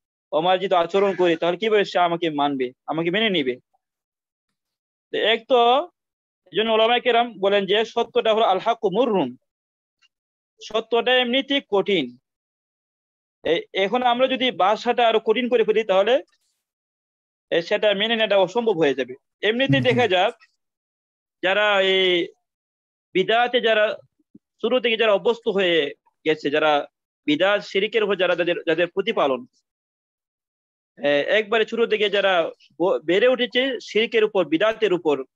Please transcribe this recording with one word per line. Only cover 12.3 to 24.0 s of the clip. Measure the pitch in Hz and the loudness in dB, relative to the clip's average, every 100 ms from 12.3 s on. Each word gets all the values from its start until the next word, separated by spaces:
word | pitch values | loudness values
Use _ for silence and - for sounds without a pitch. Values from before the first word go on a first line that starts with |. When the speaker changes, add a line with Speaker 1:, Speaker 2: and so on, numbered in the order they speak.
| _ _ _ _ _ _ _ _ _ _ _ | _ _ _ _ _ _ _ _ _ _ _
Speaker 1:
এ-, | 143 165 - | -2 -2 -4
এখন | 185 190 247 | -4 -2 0
আমরা | 247 240 262 | 0 2 0
যদি | 247 254 | 0 -2
ভাষাটা | 175 185 214 240 240 226 | 0 0 0 -2 2 2
আরো | 220 | 2
কঠিন | 220 220 247 | 0 0 0
করে | 233 | 0
ফেলি, | 208 220 | 2 0
তাহলে | 220 190 202 285 - _ _ _ _ _ _ _ _ _ _ _ - | 2 2 4 2 -2 _ _ _ _ _ _ _ _ _ _ _ -4
এ, | 165 | -4
সেটা | 165 208 208 | -2 0 2
মেনে | 196 226 226 | 0 0 0
নেওয়াটা | 220 202 | 2 2
অসম্ভব | 180 240 226 165 | 2 0 -2 2
হয়ে | 147 | 0
যাবে। | 131 127 127 _ - | 0 -6 -10 _ -6
এমনিতেই | 202 240 269 277 | -2 0 2 2
Speaker 2:
হুম, | 247 | 2
হুম। | 233 | 2
Speaker 1:
দেখা | 233 | 2
যাক, | 180 214 - _ _ _ _ _ _ _ _ _ - | 2 0 -4 _ _ _ _ _ _ _ _ _ -6
যারা | 180 196 208 196 | -2 0 2 2
এই | 190 190 185 175 - _ _ _ _ _ _ _ _ | 2 2 2 0 -2 _ _ _ _ _ _ _ _
বিদআতে, | 180 190 226 240 247 | -2 0 0 0 0
যারা | 226 214 214 - | 0 2 0 -2